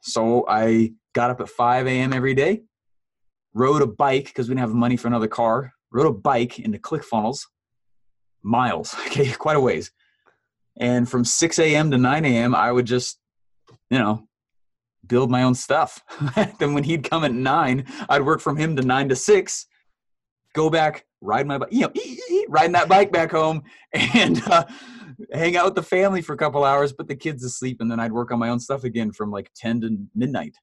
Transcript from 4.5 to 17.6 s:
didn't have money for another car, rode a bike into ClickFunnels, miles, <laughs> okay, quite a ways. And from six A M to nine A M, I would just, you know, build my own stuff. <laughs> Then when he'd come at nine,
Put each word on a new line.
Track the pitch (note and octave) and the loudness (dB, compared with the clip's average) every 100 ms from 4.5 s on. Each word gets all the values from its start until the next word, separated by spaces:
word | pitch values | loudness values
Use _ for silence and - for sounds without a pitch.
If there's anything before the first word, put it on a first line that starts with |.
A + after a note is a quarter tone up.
didn't | C3 | -2
have | B2 | -2
money | A#2 A#2+ A#2+ | 0 2 0
for | A#2+ | 0
another | A#2+ A2 | 0 -2
car, | - A#2 A2+ C3+ _ _ | 0 0 0 -4 _ _
rode | - D#3 | 0 0
a | |
bike | A2+ A#2+ B2+ B2 - | 0 0 0 -2 -4
into | - G3+ | -6 -6
ClickFunnels, | - D#3 - A#2 G#2+ C#3 - _ _ _ _ _ _ _ _ _ | -6 -8 -4 -4 -2 -4 -12 _ _ _ _ _ _ _ _ _
miles, | G2 A#2+ B2 F2 D#2 - | -2 0 0 -2 -6 -10
<laughs> | - | -8
okay, | - C#3 | -2 0
quite | A#2+ D#3 D3+ | 0 0 2
a | |
ways. | B2+ E2 - _ _ _ _ _ _ _ _ - | 2 0 -6 _ _ _ _ _ _ _ _ -6
And | A#2+ B2 B2 | 0 2 0
from | B2+ | 0
six | A#2+ - E3 - | 0 0 0 2
A | D#3+ | 2
M | D3+ D#3 | 4 2
to | C3 | 4
nine | B2 D3 | 2 2
A | D#3 A#2+ | 2 2
M, | A#2+ | 2
I | A#2 A2 | 2 2
would | B2 B2 | 2 0
just, | B2 - - _ _ _ _ _ - _ | -2 -4 -12 _ _ _ _ _ -20 _
you | C3 | 0
know, | G#2+ G#2+ - _ _ _ _ _ _ _ - | 2 -2 -6 _ _ _ _ _ _ _ 0
build | A#2+ C3 | 0 2
my | B2 | 2
own | B2+ | 2
stuff. | B2+ - C#3+ D#3+ - _ - D3 | 2 0 0 0 -4 _ -8 -4
<laughs> | B2 G#3+ - | 0 -2 0
Then | D3 | -2
when | D3 | 0
he'd | C3+ E3 C3 | 0 -2 -2
come | E3 | -2
at | D3+ | -2
nine, | A#2+ C3 D3 | 0 0 2